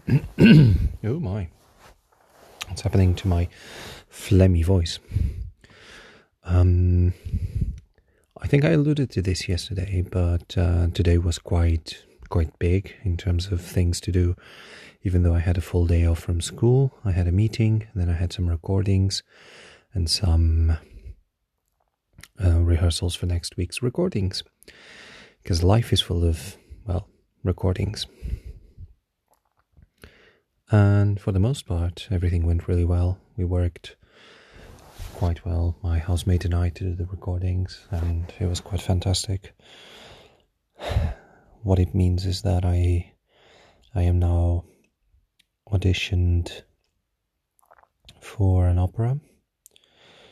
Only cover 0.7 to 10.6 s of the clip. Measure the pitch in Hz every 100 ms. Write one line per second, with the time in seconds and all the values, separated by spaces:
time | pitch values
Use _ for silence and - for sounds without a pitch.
0.7 | 82 - - 107 156 113 104 90 - _
1.7 | _ - _ _ _ _ _ - - -
2.7 | 92 101 101 92 87 98 87 85 - -
3.7 | - - - - - - 98 95 85 82
4.7 | 95 82 - - - - - - - -
5.7 | - - - - - _ _ - 90 90
6.7 | 90 90 90 90 - - - - - -
7.7 | - - _ _ _ _ - - 143 156
8.7 | 160 147 147 127 - 92 92 - 87 -
9.7 | 95 95 95 90 92 87 87 - 98